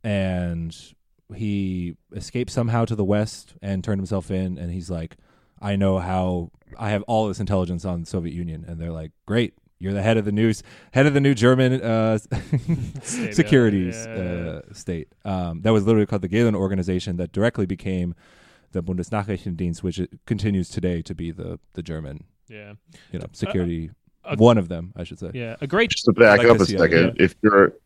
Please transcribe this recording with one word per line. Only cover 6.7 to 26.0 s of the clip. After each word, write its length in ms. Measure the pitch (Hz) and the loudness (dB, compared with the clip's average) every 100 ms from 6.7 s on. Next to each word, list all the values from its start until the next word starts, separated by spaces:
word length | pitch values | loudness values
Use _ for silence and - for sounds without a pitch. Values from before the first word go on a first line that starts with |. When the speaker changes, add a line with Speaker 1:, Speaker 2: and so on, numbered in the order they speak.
| - | -8
Speaker 1:
I 120 | 107 | -4
have 120 | 104 | -4
all 240 | 104 110 110 | 0 0 0
this 120 | 95 | -2
intelligence 440 | 98 101 90 87 | -2 0 0 -4
on 160 | 92 87 | -4 -6
the 40 | 82 | -4
Soviet 260 | 95 82 | -6 -4
Union," 300 | 82 87 80 - | -6 -8 -10 -12
and 120 | 82 | -10
they're 120 | 82 | -8
like, 200 | 82 80 _ | -8 -12 _
"Great, 280 | - 110 117 _ _ _ | -2 0 0 _ _ _
you're 140 | 92 | -6
the 100 | 101 | -2
head 140 | 107 113 | 2 2
of 80 | |
the 60 | 104 | 0
new 180 | 104 113 | 2 2
s-, 100 | 107 - - _ | 0 -8 -20 _
head 140 | 127 147 | 2 4
of 80 | |
the 40 | 139 | 4
new 140 | 139 | 2
German, 480 | 123 120 127 127 131 | 4 4 6 2 0
uh, 360 | 113 113 110 110 | 0 0 2 0
<laughs> 840 | - - - 135 - 165 - 139 | -2 -8 -4 -4 -2 -4 -4 -10
Speaker 2:
State, 240 | - 247 | -10 -6
yeah. 60 | 226 | -2
Speaker 1:
securities, 640 | - 156 135 117 98 90 - - | 0 4 6 6 2 -2 -6 -10
Speaker 2:
Yeah, 80 | |
yeah, 80 | 110 90 87 | -8 -6 -6
yeah. 60 | 82 | -8
Speaker 1:
uh, 100 | 76 - | -10 -14
state." 340 | - - 85 - _ | -12 -8 -8 -8 _
Um, 360 | 104 92 87 82 | -6 -4 -4 -2
that 100 | 107 | 2
was 120 | 110 98 | 4 4
literally 180 | 110 | 2
called 160 | 104 104 | 2 -2
the 60 | 90 | -2
Gehlen 260 | 107 117 | 2 2
Organization 640 | 101 95 95 90 90 95 87 | 2 -2 -2 -2 -4 -4 -6
that 140 | 85 | -6
directly 340 | 95 113 - | -2 -2 -2
became 480 | 92 92 101 92 87 85 _ _ _ _ _ | -6 -4 -6 -4 -4 -8 _ _ _ _ _
the 120 | 95 | -8
Bundesnachrichtendienst, 1000 | 87 90 85 107 101 95 101 85 87 82 | -4 -6 -4 -6 -4 -6 -6 -6 -6 -4
which 160 | 92 87 | -6 -6
it 120 | 87 - - | -8 -10 -6
continues 420 | 104 107 95 87 | -2 0 -2 -4
today 320 | - 90 85 | -4 -4 -4
to 140 | - | -8
be 160 | 85 82 | -10 -10
the, 280 | 82 82 85 _ | -10 -12 -12 _
the 80 | - | -14
German, 440 | 117 80 71 73 - _ _ | -10 -10 -10 -14 -20 _ _
Speaker 2:
Yeah. 260 | 107 104 104 _ - _ | -20 -20 -20 _ -20 _
Speaker 1:
you 60 | - | -12
know, 60 | |
Speaker 2:
Uh, 40 | - | -12
Speaker 1:
security, 560 | - 98 95 87 82 80 - _ _ | -10 -6 -4 -2 -4 -8 -16 _ _
Speaker 2:
uh, 120 | - 139 | -8 6
Speaker 1:
one 200 | 117 113 | 6 6
of 80 | 87 | 2
them, 240 | 85 87 | -8 -10
I 80 | - | -12
should 140 | 87 - | -14 -12
say. 140 | 85 | -12
Speaker 2:
Yeah, 220 | 127 117 - | -10 -12 -10
a 60 | 139 | -4
great 220 | 180 233 | 0 0
Speaker 3:
Just 140 | - | 2